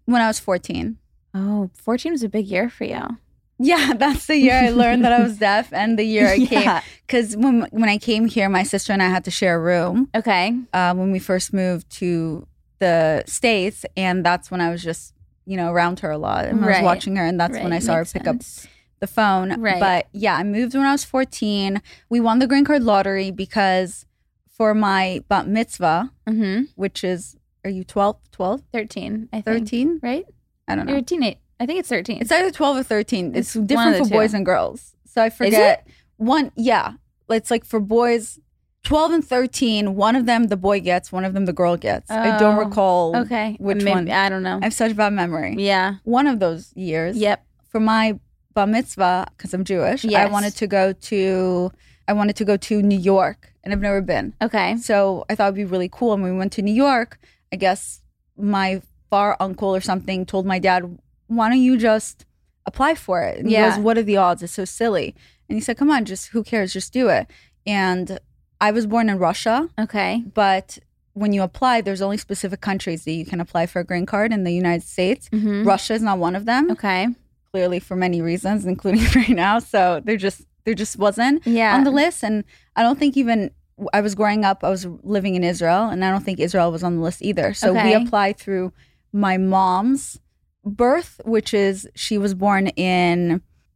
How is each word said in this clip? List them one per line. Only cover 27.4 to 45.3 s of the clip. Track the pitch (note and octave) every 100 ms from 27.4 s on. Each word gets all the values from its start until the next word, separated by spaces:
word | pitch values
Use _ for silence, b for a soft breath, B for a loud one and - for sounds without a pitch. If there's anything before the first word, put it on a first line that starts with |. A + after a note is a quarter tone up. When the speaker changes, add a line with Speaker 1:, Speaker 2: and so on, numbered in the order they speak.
| _ _
Speaker 1:
are | G3
you | F#3+
twelve? | F#3 G#3 G3+ G#3+ _
Twelve? | - F#3 C4 -
Speaker 2:
Thirteen, | A#3 A3 - F#3+ G#3+ A3
I | A3
think. | G#3+
Speaker 1:
Thirteen? | A3+ G#3+ A#3+ C#4 E4
Speaker 2:
Right? | A#3+ C#4 G4 _ _ _ -
Speaker 1:
I | G3
don't | F#3+
know. |
Speaker 2:
You're | C#4
a |
teenage. | A#3+ F4 A#3 - _ -
I | B3
think | F4
it's | -
thirteen. | A3 G3 A3
Speaker 1:
It's | A#3
either | E4 F#4
twelve | - D4 C4
or |
thirteen. | B3+ G#3+ G#3+ F#3+ F3 -
It's | A3+
Speaker 2:
It's | A3+
one |
of | G#3
Speaker 1:
different | B3 A#3 D4+
Speaker 2:
the | B3
Speaker 1:
for | G#3+
boys | G#3+
Speaker 2:
two. | G#3
Speaker 1:
and | F#3+
girls. | C#3 F2 - - _ _
So | -
I | A3+
Speaker 2:
Is |
it? | -
Speaker 1:
forget. | G3+ A3 G#3 - b b b -
One, | A3 D4+ C#4 -
yeah. | A#3 G#3+ - A#3+ _ _ -
It's | A3+ -
like | A#3 -
for | A3+
boys, | G3+ A3+ A#3+ A#3 A3+ - _ _ _ _
twelve | - D4+ D#4+
and | E4 -
thirteen, | B3+ B3+ - A#3+ G#3+ G3+ F#3+
one | G#3 C4
of | A#3+
them | A#3 A3+
the | G3
boy | F#3+ G3+
gets, | F3 F3+ -
one | F#3 F#3+
of |
them | F#3+ F#3
the |
girl | D#3 F3 F3
gets. | G#2+ - -
I | A3 A3+ G#3+
don't | G#3+ G#3+
Speaker 2:
Oh, |
Speaker 1:
recall | G#3+ G#3 F#3+ F3+ E3 A#3+
Speaker 2:
okay. | A#3 A#3 G#3+ G#3+
Speaker 1:
which | G3 G3+
Speaker 2:
Maybe, | G3+
Speaker 1:
one. | F#3 E3+
Speaker 2:
I | F#3+ G3
don't | F#3+
know. | F#3 F#3
Speaker 1:
I | G#3
have |
such | - A3+ G#3
bad | G#3
memory. | G3+ F3